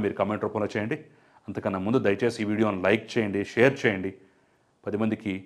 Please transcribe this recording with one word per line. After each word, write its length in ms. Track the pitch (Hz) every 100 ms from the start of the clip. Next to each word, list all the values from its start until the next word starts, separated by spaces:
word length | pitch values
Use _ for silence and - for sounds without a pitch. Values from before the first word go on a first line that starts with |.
మీరు 100 | 104 98
కామెంట్ 240 | 101 107 107
రూపంలో 220 | 110 101
చేయండి. 220 | 107 107 156 - _ _ _ -
అంతకన్నా 340 | 98 107 95 98
ముందు 120 | 127 104
దయచేసి 320 | 101 120 110
ఈ 40 | 104
వీడియోని 300 | 107 110 95 92
లైక్ 200 | 113 -
చేయండి, 280 | 123 107 98 101
షేర్ 220 | - 131 139
చేయండి, 280 | 120 98 95 - _ _ _ _ _ _ 101
పది 100 | 101
మందికి 300 | 110 110 104 95